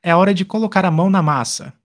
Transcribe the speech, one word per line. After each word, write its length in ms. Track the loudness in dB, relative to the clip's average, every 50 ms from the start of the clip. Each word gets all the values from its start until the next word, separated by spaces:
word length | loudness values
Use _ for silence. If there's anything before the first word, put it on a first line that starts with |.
| -2
é 140 | 0 2
hora 160 | 2 4 2 2
de 140 | 0 -2
colocar 400 | -4 -4 -4 -4 -2 0 0 0
a 40 | 2
mão 200 | 2 2 2 2
na 100 | 2 2
massa. 540 | 2 0 0 -2 -4 -6 -8 -10 -12 -16 -20 _ _ _